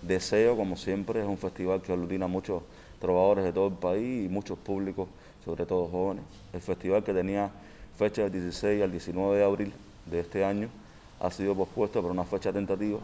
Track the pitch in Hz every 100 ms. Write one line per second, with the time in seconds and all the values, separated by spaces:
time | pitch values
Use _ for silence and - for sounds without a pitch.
0 | 85 92 - 104 113 117 98 90 - 98
1 | 98 113 104 98 98 - 90 95 92 90
2 | 87 95 92 92 95 90 - - - -
3 | 92 90 95 101 92 85 98 90 90 95
4 | 120 127 95 95 101 92 - 98 98 95
5 | 92 - - - - 82 85 92 87 90
6 | 95 95 135 - - 92 - - 92 98
7 | 104 95 92 101 101 - - - - -
8 | 104 107 104 95 87 82 104 104 98 87
9 | - 87 98 101 101 98 101 - - -
10 | - 85 85 101 98 101 110 - - -
11 | - - 90 - 98 98 92 - 104 117
12 | 87 90 90 98 101 95 98 95 104 104